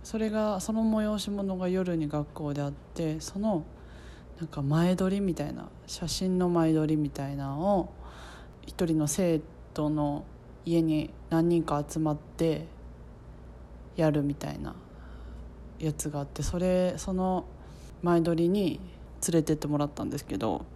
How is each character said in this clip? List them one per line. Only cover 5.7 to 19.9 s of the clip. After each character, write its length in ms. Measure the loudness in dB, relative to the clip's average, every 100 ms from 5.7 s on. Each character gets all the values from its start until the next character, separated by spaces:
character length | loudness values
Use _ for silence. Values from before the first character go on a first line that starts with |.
| -16 -14
写 220 | -6 -4
真 320 | 0 2 4
の 100 | 4
前 240 | 4 6
撮 120 | 6 4
り 100 | 4
み 160 | 2
た 180 | -2 -6
い 60 | -4
な 140 | -4
の 300 | -2 2 4
を、 140 | 2 -6 -16 -16 -16 -16 -18 -18
一 220 | -16 -2 2
人 120 | 4
の 100 | 2
生 340 | 2 4 4 0 -16 -12
徒 160 | -2 0
の 340 | 2 0 -2 -6 -16 -18 -12 2
家 160 | 4
に 300 | 6 2 0 -8 0
何 200 | 4 6
人 140 | 4
か 200 | 4 0 0
集 120 | 0
ま 140 | 0
っ 40 | 0
て 480 | -4 0 2 2 -4 -14 -16 -16 -18 -18 -18 -16 -16 -16 -16 -16 -12 2
や 140 | 4
る 140 | 4
み 100 | 0
た 180 | -2 -6
い 80 | -6
な 160 | -8 -10 -16 -16 -14 -14 -14 -14 -14 -16 -16 -6
や 140 | -4
つ 160 | -2 -4
が 120 | -4
あ 20 |
っ 20 | -6
て、 160 | -4
そ 160 | -2 0
れ、 380 | 2 4 2 0
そ 160 | -2
の 320 | 0 2 0 -2 -14 -16 -16 -16 -4
前 200 | 4 4
撮 120 | 4
り 160 | 4 4
に 300 | 4 2 0 -10 -14 -16 -6 2
連 140 | 4
れ 20 |
て 100 | 4
っ 20 | 2
て 100 | 2
も 100 | 0
ら 80 |
っ 40 |
た 140 | 0